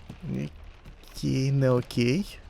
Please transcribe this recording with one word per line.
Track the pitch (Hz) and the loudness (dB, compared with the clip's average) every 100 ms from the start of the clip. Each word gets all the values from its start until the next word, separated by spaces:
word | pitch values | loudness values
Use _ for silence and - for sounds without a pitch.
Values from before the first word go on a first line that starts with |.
| - - | -18 -12
Окей, | 156 131 - - - - - - - - 147 135 135 | -8 -6 -8 -12 -18 -18 -20 -20 -20 -8 -2 0 2
не | 139 131 | 4 4
окей. | 123 - - 120 156 202 - - | 4 2 2 4 2 -2 -10 -16